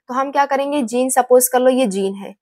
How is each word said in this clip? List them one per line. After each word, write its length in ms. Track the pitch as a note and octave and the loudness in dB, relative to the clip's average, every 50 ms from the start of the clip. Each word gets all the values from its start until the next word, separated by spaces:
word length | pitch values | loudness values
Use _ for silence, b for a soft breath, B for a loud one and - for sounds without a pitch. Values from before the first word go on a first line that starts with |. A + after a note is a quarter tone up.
| _ - | _ -6
तो 60 | B3 | -4
हम 160 | C4 C4+ C#4+ | -4 -4 -2
क्या 160 | C#4 C#4+ C#4+ | -2 -2 0
करेंगे, 360 | C#4+ C#4 C4+ C#4 C#4+ D4 D4 | 0 -2 -2 -2 -2 -2 -4
जीन, 280 | A#3+ G#3+ A#3+ B3 C4 C4 | -4 -2 -2 -2 -2 0
सपोज 380 | - C4 B3 - B3 B3+ B3 - | 0 0 2 4 4 4 4 2
कर 120 | B3+ B3 | 0 2
लो 100 | B3 B3+ | 2 4
ये 160 | C4 B3+ C4 | 2 2 0
जीन 280 | G3+ F#3 G3+ G3 G3 G3 | 0 0 -2 -4 -4 -6
है, 200 | G3 G3 G3 G3+ _ | -8 -14 -16 -18 _